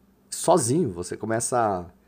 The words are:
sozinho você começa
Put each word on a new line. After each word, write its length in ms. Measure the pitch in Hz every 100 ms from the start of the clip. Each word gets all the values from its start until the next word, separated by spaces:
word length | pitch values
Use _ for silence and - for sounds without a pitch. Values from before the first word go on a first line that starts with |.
| _ _ _
sozinho 580 | - - 175 117 151 139
você 280 | 87 90 -
começa 420 | 107 110 - 123 110 92 85 -